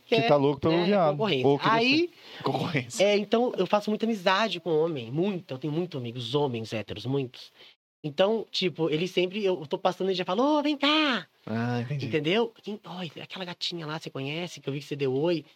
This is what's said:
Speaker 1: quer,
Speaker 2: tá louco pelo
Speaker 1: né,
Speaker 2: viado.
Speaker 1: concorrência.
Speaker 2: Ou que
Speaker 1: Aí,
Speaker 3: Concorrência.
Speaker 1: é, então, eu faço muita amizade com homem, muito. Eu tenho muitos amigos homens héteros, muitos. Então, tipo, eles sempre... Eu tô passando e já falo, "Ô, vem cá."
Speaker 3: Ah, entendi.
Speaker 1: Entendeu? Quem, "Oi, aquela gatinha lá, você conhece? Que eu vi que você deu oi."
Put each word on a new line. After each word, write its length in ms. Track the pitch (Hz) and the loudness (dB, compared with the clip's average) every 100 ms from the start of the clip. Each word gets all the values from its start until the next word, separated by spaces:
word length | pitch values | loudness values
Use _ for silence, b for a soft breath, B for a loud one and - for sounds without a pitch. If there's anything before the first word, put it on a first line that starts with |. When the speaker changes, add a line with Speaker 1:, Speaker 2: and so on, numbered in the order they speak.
| - 226 | 0 2
Speaker 1:
quer, 100 | 214 | 4
Speaker 2:
tá 80 | 147 | 4
louco 240 | 139 135 | 4 2
pelo 160 | 160 170 | 2 2
Speaker 1:
né, 80 | 175 | 4
Speaker 2:
viado. 260 | 202 156 | 4 4
Speaker 1:
concorrência. 340 | 147 214 135 131 | 2 0 4 4
Speaker 2:
Ou 100 | 143 | 4
que 100 | 185 | 4
Speaker 1:
Aí, 400 | 226 247 311 349 B B B | 4 4 4 2 B B B
Speaker 3:
Concorrência. 600 | 143 139 - 147 123 - | -4 -2 -2 -4 -4 2
Speaker 1:
é, 140 | 202 208 | 4 4
então, 360 | 202 233 247 - | 2 2 2 0
eu 80 | 180 | 2
faço 240 | 208 214 | 2 2
muita 160 | 208 226 | -2 0
amizade 540 | 214 185 190 220 180 | 0 2 2 2 -2
com 120 | 175 156 | 0 2
homem, 320 | 170 143 113 | 2 -2 -4
muito. 440 | 147 196 180 - | 0 0 -2 -6
Eu 40 | 127 | -6
tenho 140 | 156 | -4
muitos 260 | 151 175 139 | -2 -4 -6
amigos 360 | 117 123 113 143 | -8 -8 -2 0
homens 360 | 143 117 110 | 0 -2 -4
héteros, 320 | 110 104 101 123 | -6 -6 -8 -2
muitos. 460 | 139 123 - - b b b _ _ 151 | -2 -2 -8 -20 b b b _ _ -10
Então, 380 | 143 196 220 - | 0 2 2 -4
tipo, 360 | - 180 143 160 | -2 -2 0 -2
eles 180 | 156 180 | 0 0
sempre... 340 | 180 180 208 | 0 0 0
Eu 120 | 190 180 151 | 0 0 -2
tô 140 | 190 | 0
passando 320 | 190 175 190 | 0 0 -2
e 20 | |
já 100 | 185 | -2
falo, 360 | 180 196 277 302 | -2 0 2 2
"Ô, 20 | |
vem 160 | 294 277 | 0 0
cá." 480 | 285 311 302 214 - _ - | 2 2 2 0 -6 _ -6
Speaker 3:
Ah, 340 | 113 120 120 | -4 -2 -2
entendi. 240 | 123 147 123 | -2 -4 -2
Speaker 1:
Entendeu? 480 | 151 151 214 233 - | -2 2 0 0 -6
Quem, 180 | - 208 165 180 | -12 -12 -10 -10
"Oi, 120 | 175 - | -10 -12
aquela 240 | - 196 | -14 -12
gatinha 440 | 180 170 - 175 151 | -12 -8 -8 -6 -6
lá, 100 | 160 | -8
você 140 | 147 | -8
conhece? 480 | 139 135 160 175 - | -8 -6 -6 -8 -8
Que 100 | 139 | -8
eu 40 | |
vi 60 | 143 | -8
que 60 | 143 | -8
você 100 | 143 | -2
deu 160 | 135 | 0
oi." 320 | 135 165 165 - | 0 0 0 -4